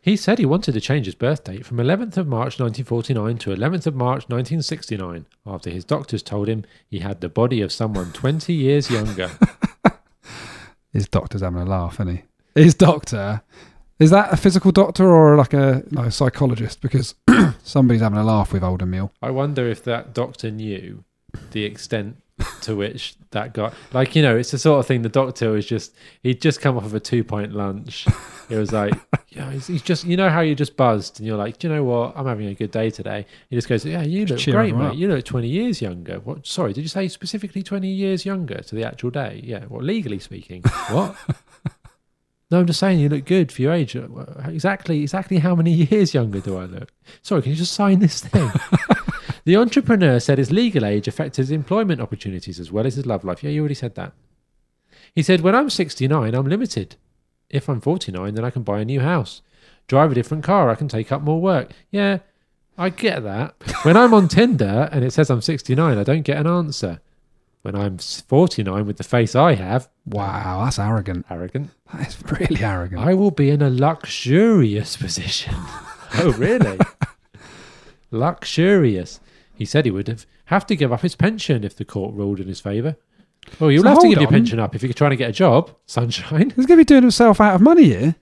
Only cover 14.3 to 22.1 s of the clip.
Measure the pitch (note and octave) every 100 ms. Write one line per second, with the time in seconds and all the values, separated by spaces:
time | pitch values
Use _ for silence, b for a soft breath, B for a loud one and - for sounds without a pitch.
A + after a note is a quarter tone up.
14.3 | F3 G3 F#3 F#3+ F#3+ G3 E3+ F#3 E3+ D#3
15.3 | D3 C3 C#3 C3+ C3 - C#3+ A#2+ - C3
16.3 | - C#3 A#2 A2+ - C3+ C3+ A#2 - -
17.3 | B3 F3+ A#2+ - C#3+ B2+ A#2 A2 G#2 G#2+
18.3 | G#2+ G2 G2 F#2 F2+ F#2 F#2 F#2+ _ B2
19.3 | C3 C#3+ C#3+ A#2+ A2 - A#2 - B2 A#2+
20.3 | - A2+ G#2+ G#2+ G2 F#2 G#2 G2+ _ _
21.3 | - - A2 G#2 G#2+ - A2+ G#2